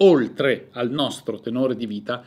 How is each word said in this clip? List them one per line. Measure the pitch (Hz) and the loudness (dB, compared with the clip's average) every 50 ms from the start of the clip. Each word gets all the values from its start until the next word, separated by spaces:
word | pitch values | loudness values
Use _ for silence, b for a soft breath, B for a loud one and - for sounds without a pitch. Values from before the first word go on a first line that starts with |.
oltre | 202 190 170 139 117 - - - 143 139 117 - - - | 6 6 6 6 4 0 -2 -2 0 0 0 -2 -4 -10
al | - 120 123 117 | -8 -6 -4 -4
nostro | 131 147 139 120 - - - - 110 101 | -2 -2 -4 -4 -6 -8 -8 -10 -10 -8
tenore | - 120 113 123 131 127 123 | -8 -8 -4 -2 -2 -2 -2
di | 107 117 | -4 -6
vita, | 104 104 101 - - 120 b b | -8 -8 -8 -8 -8 -10 b b